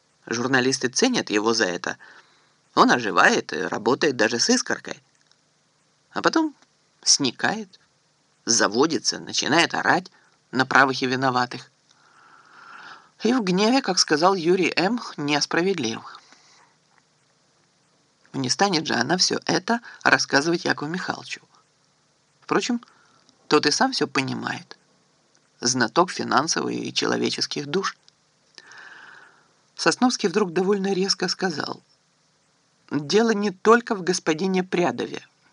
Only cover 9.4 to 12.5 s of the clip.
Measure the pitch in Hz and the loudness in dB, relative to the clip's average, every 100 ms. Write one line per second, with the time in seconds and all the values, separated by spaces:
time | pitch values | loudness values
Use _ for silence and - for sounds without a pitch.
9.4 | - 160 156 - - 156 180 _ _ _ | 0 2 2 0 0 0 -2 _ _ _
10.4 | _ 127 131 139 135 131 131 131 135 123 | _ -2 2 4 4 2 -2 -2 0 0
11.4 | 123 131 - _ _ _ _ _ - - | -2 -6 -16 _ _ _ _ _ -20 -20
12.4 | - | -20